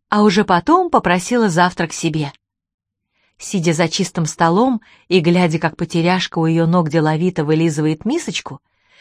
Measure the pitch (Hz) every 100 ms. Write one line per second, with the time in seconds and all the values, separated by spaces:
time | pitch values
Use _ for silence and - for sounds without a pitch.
0 | _ 208 208 185 196 175 - 349 349 214
1 | 180 180 - 240 214 165 175 - 165 -
2 | 165 156 143 - _ _ _ _ _ _
3 | _ _ _ _ - 196 165 160 165 -
4 | 180 - 156 - 165 185 254 233 - _
5 | _ 180 160 175 175 160 160 - 170 170
6 | 170 185 - 170 160 165 165 180 156 160
7 | 156 156 180 175 147 160 165 151 156 160
8 | 220 330 - - - - _ _ _ _